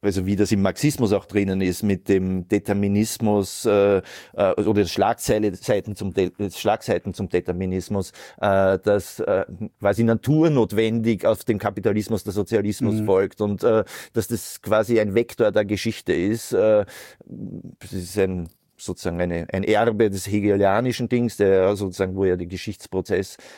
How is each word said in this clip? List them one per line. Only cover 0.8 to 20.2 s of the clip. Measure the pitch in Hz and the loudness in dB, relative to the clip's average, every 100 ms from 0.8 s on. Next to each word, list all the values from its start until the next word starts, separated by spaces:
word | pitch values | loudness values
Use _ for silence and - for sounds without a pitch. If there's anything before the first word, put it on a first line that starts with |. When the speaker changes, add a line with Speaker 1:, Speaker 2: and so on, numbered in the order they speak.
| 147 135 110 | 0 2 2
Speaker 1:
auch | 98 - | 2 0
drinnen | 101 98 95 | -2 0 0
ist, | 92 90 | 0 0
mit | 107 95 - | 0 0 2
dem | 95 92 92 87 | 2 2 -2 0
Determinismus, | 104 - 101 101 101 110 - 110 104 95 - 117 | -2 0 -2 0 0 0 -2 0 0 0 -2 2
äh, | 101 101 95 - - - | 4 6 4 0 -12 -10
äh, | - 98 - | -2 0 2
oder | 107 104 90 | 2 2 0
Schlagzeile-, | - 98 120 - 110 107 92 | 0 0 0 0 0 0 -2
Seiten | - 104 107 101 | -2 -2 -2 -8
zum | 101 | -4
De-, | 92 90 - 101 | 0 -2 -2 -8
Schlagseiten | - 101 110 - 90 - 90 | -4 -2 0 0 -4 -4 -8
zum | 95 | -4
Determinismus, | 90 90 90 92 92 - 101 92 - - - | -2 -2 -4 -4 -4 -4 -4 -6 -10 -20 -4
äh, | 101 98 95 95 | 0 2 2 2
dass, | 107 101 - - | 2 0 -2 -6
äh, | - 98 - 87 104 - | -2 -2 -2 -8 -14 -4
quasi | 101 - | -2 2
naturnotwendig | 113 113 - 156 165 139 107 107 110 117 113 104 - | 2 2 2 2 4 4 2 2 0 0 0 0 0
auf | 110 | 0
den | - 104 | 0 -2
Kapitalismus | 104 101 104 104 101 107 | -2 -2 -2 0 -2 -4
der | 104 | -4
Sozialismus | 98 98 110 101 104 113 107 | -4 -2 -2 -2 -2 -2 0
Speaker 2:
Mhm. | 107 | 2
Speaker 1:
folgt | 95 98 - | 2 2 -2
und, | 104 101 | -4 0
äh, | 104 - 98 - - | 2 2 0 -6 -10
dass | 117 - | -6 -4
das | 117 - - | -4 -6 -14
quasi | - 107 107 113 | -2 0 2 2
ein | 107 101 | 2 0
Vektor | 117 - 107 | 0 0 0
der | 101 101 | 2 0
Geschichte | 104 113 - - | -2 -4 -4 -2
ist. | 82 95 113 - | 0 0 -2 -2
Äh, | 120 107 107 101 - - - - | 2 4 4 0 -6 -20 -20 -20
das | - 101 95 - - - | -14 -14 -14 -16 -18 -12
ist | 98 87 101 | -10 -6 0
ein, | 95 90 85 _ _ - | 0 0 -8 _ _ -14
sozusagen | - 90 87 85 | -12 -8 -6 -2
eine, | 90 85 82 | -2 -2 -4
ein | 95 | -2
Erbe | 98 104 117 107 107 | 2 2 2 2 0
des | 95 | 0